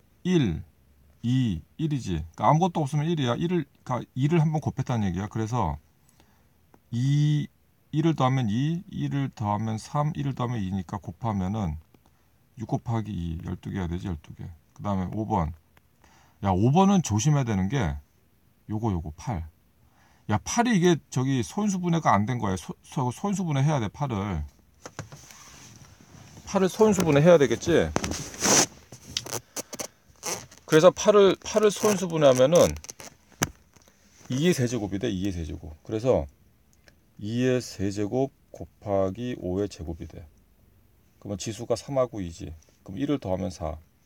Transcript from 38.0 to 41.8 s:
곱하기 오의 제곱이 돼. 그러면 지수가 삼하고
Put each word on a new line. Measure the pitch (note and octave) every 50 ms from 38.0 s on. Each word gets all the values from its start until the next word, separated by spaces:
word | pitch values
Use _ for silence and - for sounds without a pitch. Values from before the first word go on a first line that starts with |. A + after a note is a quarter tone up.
| G#2 G2 A#2 B2+ C3+ C#3 - _ _ _
곱하기 | - - F#2 - _ _ - G#2+ G2 G2 F#2+ F#2+ F#2+ A2 B2 B2 - -
오의 | - F2+ F2+ G2 G#2 G2
제곱이 | - - E2 E2 E2 D#2+ E2 D#2
돼. | - - - - - _ _ _ _ _ _ _ _ _ _ _ _ _ _ _ _ _
그러면 | - - G2+ F#2+
지수가 | - A#2 G#2 A2+ A#2+ - A#2+
삼하고 | -